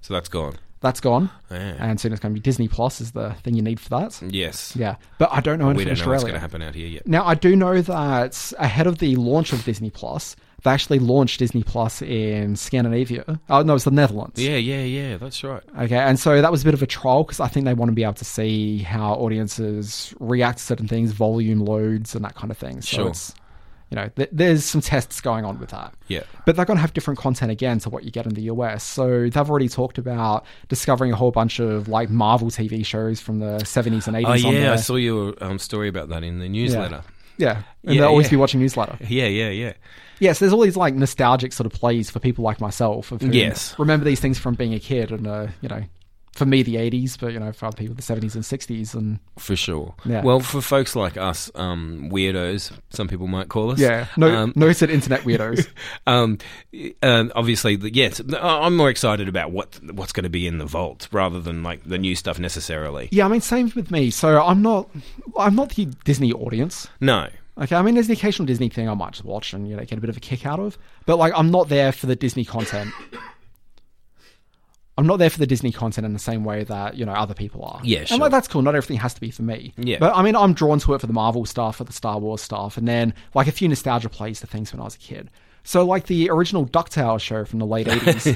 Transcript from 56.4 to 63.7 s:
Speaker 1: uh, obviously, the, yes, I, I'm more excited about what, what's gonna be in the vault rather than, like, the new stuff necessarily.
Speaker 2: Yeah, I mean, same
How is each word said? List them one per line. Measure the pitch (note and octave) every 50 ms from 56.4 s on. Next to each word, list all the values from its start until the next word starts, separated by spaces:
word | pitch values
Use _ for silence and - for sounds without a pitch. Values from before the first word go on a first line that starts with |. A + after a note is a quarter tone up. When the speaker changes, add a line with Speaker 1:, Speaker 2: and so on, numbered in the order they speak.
| - - - - - _ - - - - - - -
Speaker 1:
uh, | C3 A#2+ A#2 A2+ A#2+ -
obviously, | A#2 A#2 A#2 A2+ G#2 - A2+ G2+
the, | G2 G2 A2 A2+
yes, | B2+ C3 G#2 - - A#2 C3 D3 -
I, | - F3 D#3+ D3+ D#3
I'm | F3 F3
more | E3+ D3+ C#3
excited | A#2+ - - A#2 G#2 G2+ G2+ F#2+
about | F2+ F#2+ E2 D#2 F2
what, | F#2+ G2 - - - - D2+ F2
what's | F#2+ F#2 F2+ -
gonna | - F#2 F2+
be | E2+ F2+ F2 F2
in | E2 D#2+
the | D2+
vault | D2+ D2+ E2 F2+ D#2 B1 - - - -
rather | G#2 F#2+ F#2 F2 F2+
than, | E2 E2+ E2+ E2 E2
like, | E2+ F2 - -
the | E2 F#2 F#2
new | F#2+ F#2+ F2+
stuff | F2+ - - D#2 -
necessarily. | F2+ F2 - E2+ D#2+ - E2 D#2 D#2 D2 C#2+ C#2 B1 - -
Speaker 2:
Yeah, | G3+ G3
I | G3
mean, | A3 A#3
same | - - A#3+ B3 B3 A3+